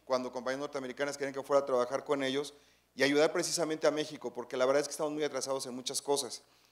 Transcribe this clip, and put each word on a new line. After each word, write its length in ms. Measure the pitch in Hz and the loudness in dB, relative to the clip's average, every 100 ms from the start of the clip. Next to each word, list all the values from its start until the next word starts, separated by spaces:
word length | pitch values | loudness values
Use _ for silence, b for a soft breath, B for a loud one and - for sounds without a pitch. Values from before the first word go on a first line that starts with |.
cuando 260 | - 127 127 | -2 -2 -2
compañías 300 | 127 120 135 | -6 -4 -4
norteamericanas 580 | 143 143 127 123 143 139 | -6 -6 -8 -4 -4 -4
querían 160 | 139 | -6
que 80 | 135 | -4
fuera 200 | 131 139 | 2 4
a 40 | 135 | 4
trabajar 380 | 123 123 135 | 2 2 0
con 180 | - 139 | 0 0
ellos 320 | 131 135 143 - b b b | 0 0 -4 -10 b b b
y 80 | 123 | 0
ayudar 300 | 139 143 156 | 4 6 4
precisamente 560 | 175 160 156 156 156 156 | 4 0 0 0 2 2
a 20 | |
México, 420 | 147 151 143 123 | 2 -2 -6 -8
porque 240 | 123 117 - | -8 -4 2
la 100 | 127 | 4
verdad 160 | 143 | 4
es 40 | 147 | 2
que 60 | |
estamos 200 | - 151 | -2 -4
muy 120 | 151 | -2
atrasados 420 | 147 131 135 135 131 | -2 -2 -4 -4 -4
en 80 | |
muchas 260 | 127 127 131 | -8 -6 -4
cosas. 440 | - 139 120 - _ b b | 0 0 0 -8 _ b b